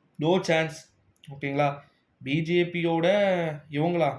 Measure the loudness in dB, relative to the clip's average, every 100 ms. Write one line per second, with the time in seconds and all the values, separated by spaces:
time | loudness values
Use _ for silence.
0 | _ -4 0 2 2 0 0 -6 -18 _
1 | _ _ -20 -10 -4 0 0 -2 -10 _
2 | _ _ -4 -2 0 0 0 0 0 2
3 | 2 4 2 2 -2 -6 -8 -2 0 2
4 | 0